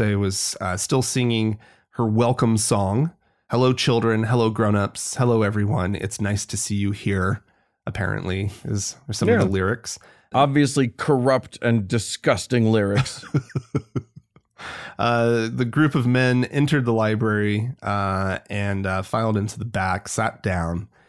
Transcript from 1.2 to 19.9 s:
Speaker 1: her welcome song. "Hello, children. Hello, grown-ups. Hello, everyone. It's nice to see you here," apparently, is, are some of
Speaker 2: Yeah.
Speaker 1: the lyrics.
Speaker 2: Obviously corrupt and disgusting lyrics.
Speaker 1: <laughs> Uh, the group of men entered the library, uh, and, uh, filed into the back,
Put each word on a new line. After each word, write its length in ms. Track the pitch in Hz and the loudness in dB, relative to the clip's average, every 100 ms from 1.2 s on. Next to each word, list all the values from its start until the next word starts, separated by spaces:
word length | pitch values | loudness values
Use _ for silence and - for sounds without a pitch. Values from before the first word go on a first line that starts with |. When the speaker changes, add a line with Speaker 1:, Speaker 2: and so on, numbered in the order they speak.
| 120 113 110 107 - _ _ - | 0 0 0 -2 -10 _ _ -4
Speaker 1:
her 100 | 113 | 0
welcome 500 | 110 120 123 117 110 | 2 2 2 2 2
song. 560 | - 107 98 107 160 - _ _ - | 2 0 2 0 -2 -4 _ _ -4
"Hello, 240 | 117 127 | 0 2
children. 480 | 131 - 117 113 110 | 2 2 2 2 0
Hello, 240 | 110 123 110 | 2 2 2
grown-ups. 680 | 110 107 104 98 - - - | 2 2 2 0 -4 -10 0
Hello, 260 | 123 117 | 2 4
everyone. 520 | 104 107 101 - 90 | 2 0 0 0 -2
It's 280 | 101 101 - | -2 -6 -4
nice 240 | 101 104 - | -2 -2 -4
to 100 | 110 | -6
see 180 | - 101 | -4 -2
you 160 | 101 | -2
here," 520 | 104 104 98 92 107 _ _ _ _ - | -2 -2 0 0 -2 _ _ _ _ -10
apparently, 640 | - 95 101 90 95 104 - | -4 -2 -2 -4 -4 -4 -6
is, 320 | - 101 - - - | -6 -4 -4 -10 -10
are 40 | |
some 160 | 110 196 | -2 2
of 60 | |
Speaker 2:
Yeah. 100 | 233 | 2
Speaker 1:
the 60 | 98 | 2
lyrics. 480 | 95 92 120 - - - - _ | 2 0 -2 -8 -14 -16 -20 _
Speaker 2:
Obviously 540 | 127 139 143 143 143 127 | 2 4 4 2 2 0
corrupt 680 | - - 135 127 131 - - | -2 0 2 4 0 -2 -4
and 260 | 120 117 95 | 0 2 2
disgusting 880 | 117 - - 156 113 - 123 110 | -2 -4 -4 0 0 0 2 4
lyrics. 500 | 110 101 107 131 - - | 4 2 0 0 -6 -4
Speaker 1:
<laughs> 720 | 139 - - - - - 131 - - _ _ _ - - - - - | -4 -2 -10 -6 -8 -4 -8 -8 -20 _ _ _ -18 -16 -14 -14 -4
Uh, 500 | 113 117 117 117 113 | 0 2 2 2 0
the 120 | 123 | -2
group 300 | 123 147 156 151 | -2 2 2 4
of 100 | 120 | 2
men 380 | 127 127 123 123 | 4 4 2 0
entered 380 | 147 147 147 | 0 2 2
the 80 | 120 | 2
library, 800 | 113 110 110 110 104 104 104 120 135 | 2 2 2 0 2 2 0 -2 -6
uh, 560 | - 101 98 95 95 92 - | -4 -2 0 0 -2 -4 -6
and, 380 | 101 101 98 98 | -4 -2 -2 -2
uh, 160 | 95 | -4
filed 340 | 95 113 113 104 | -2 -2 0 0
into 220 | 104 - | -2 -6
the 60 | |
back, 420 | 113 104 92 | -8 -4 -2